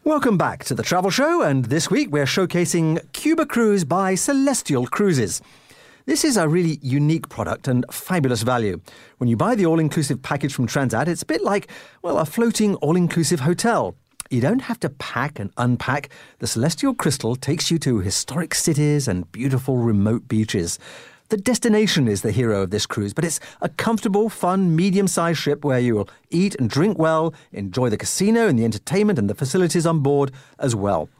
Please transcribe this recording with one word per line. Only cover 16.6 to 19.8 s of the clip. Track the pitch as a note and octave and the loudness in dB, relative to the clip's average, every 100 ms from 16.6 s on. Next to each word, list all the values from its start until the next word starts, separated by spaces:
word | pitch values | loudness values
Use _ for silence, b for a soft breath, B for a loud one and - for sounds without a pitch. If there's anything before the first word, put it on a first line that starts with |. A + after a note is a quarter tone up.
| C3+ - C#4 | 0 0 -2
Crystal | B3+ E3 - A2+ | 0 -2 0 -2
takes | C3 - D#3 - | -2 -2 -2 0
you | E3 | 0
to | C#3 A2+ | 0 0
historic | F#2 - - D3 E3 | 0 -4 -4 -6 -4
cities | - - D3 D3 D3 B2+ | -2 0 2 2 2 0
and | F#2 F2 | -2 -4
beautiful | G#2+ C3+ C3 C3 | -6 -2 0 0
remote | B2+ | 0